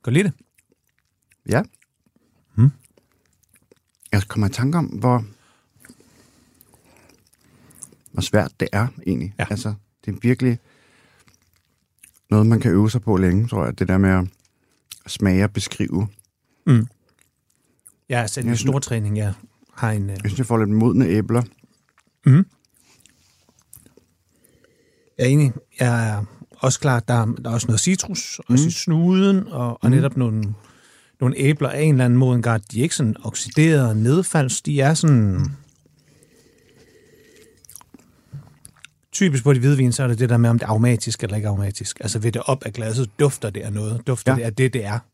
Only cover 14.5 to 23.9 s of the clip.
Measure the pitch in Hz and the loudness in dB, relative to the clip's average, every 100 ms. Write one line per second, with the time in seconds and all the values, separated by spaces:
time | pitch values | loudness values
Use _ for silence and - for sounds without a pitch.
14.5 | _ _ _ _ - - - 98 92 101 | _ _ _ _ -20 -16 -4 0 2 0
15.5 | 101 - - - 82 107 _ _ _ _ | -2 -8 -6 -4 -4 -6 _ _ _ _
16.5 | _ - 120 113 _ _ _ _ _ _ | _ 2 2 0 _ _ _ _ _ _
17.5 | _ _ _ _ _ _ 123 107 - 117 | _ _ _ _ _ _ -4 -4 -4 -4
18.5 | 117 131 135 - 113 104 104 104 98 - | -2 0 -2 -4 -6 -4 -4 -4 -6 -16
19.5 | _ _ - 113 107 98 95 104 101 127 | _ _ -6 -4 -2 -6 -6 -6 -4 -2
20.5 | 117 104 107 113 98 101 104 95 117 117 | 0 2 2 2 2 2 0 0 -2 -2
21.5 | _ _ _ _ _ _ _ - 135 196 | _ _ _ _ _ _ _ 4 4 4
22.5 | _ _ _ _ _ _ _ _ _ _ | _ _ _ _ _ _ _ _ _ _
23.5 | _ _ - _ | _ _ -20 _